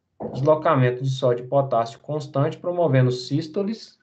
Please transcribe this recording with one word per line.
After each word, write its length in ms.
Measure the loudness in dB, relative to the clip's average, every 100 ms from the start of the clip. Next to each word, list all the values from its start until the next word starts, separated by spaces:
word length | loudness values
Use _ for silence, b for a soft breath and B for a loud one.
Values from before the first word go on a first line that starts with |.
| _ _ -10
Deslocamento 720 | -2 2 2 4 4 2 0
de 60 | -4
sódio 360 | 0 0 0 0
e 20 |
potássio 520 | 0 2 0 -2 -8
constante, 580 | -8 -8 -4 -2 -2 -2
promovendo 540 | -6 0 2 4 4
sístoles 880 | 0 -2 -4 -2 -4 -4 -6 -12 _